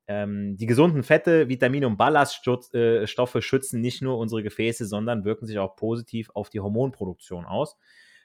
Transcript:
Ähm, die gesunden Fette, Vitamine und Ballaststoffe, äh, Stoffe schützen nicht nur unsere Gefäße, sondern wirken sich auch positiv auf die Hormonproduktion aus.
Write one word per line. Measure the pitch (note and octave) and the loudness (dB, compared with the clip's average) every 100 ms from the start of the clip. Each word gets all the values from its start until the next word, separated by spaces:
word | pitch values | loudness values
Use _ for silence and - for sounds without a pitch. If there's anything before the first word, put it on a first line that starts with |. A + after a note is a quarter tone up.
| - | -8
Ähm, | G#2 G2+ G2+ G2+ G2 | -6 -4 -4 -6 -4
die | A2+ | 0
gesunden | A#2+ E3+ D3+ | 4 4 4
Fette, | - D#3+ E3+ E3 C3 | 4 4 6 4 4
Vitamine | C3 B2+ C#3+ C3 | 2 0 2 0
und | G2+ | 2
Ballaststoffe, | B2+ D3+ C#3 - - B2 - | 4 4 2 0 -2 -2 -2
äh, | A#2+ A2+ A2+ G#2+ | 0 4 2 0
Stoffe | - B2 A#2+ | -2 -2 -2
schützen | - C3+ - A#2+ | 0 0 0 -2
nicht | A#2+ - | -4 -2
nur | C3 A#2+ | -4 -2
unsere | A2+ A2 | -2 -4
Gefäße, | G#2 - A2+ A2+ | -4 -2 -2 -2
sondern | G#2+ G#2 A2 A#2 | -4 -4 -2 -2
wirken | G2+ A2 A2 | -2 -4 -4
sich | G#2 | -4
auch | F#2+ - | -4 -4
positiv | G#2+ A#2 A#2 A#2 A2 | -4 -4 -4 -8 -8
auf | G#2 G2+ | -8 -8
die | G#2+ | -6
Hormonproduktion | G2+ A2 C3+ - F#2 F2 - F2 E2 | -2 0 -2 -4 -8 -8 -12 -12 -6
aus. | G2 D3+ - _ _ _ _ | -4 -4 -8 _ _ _ _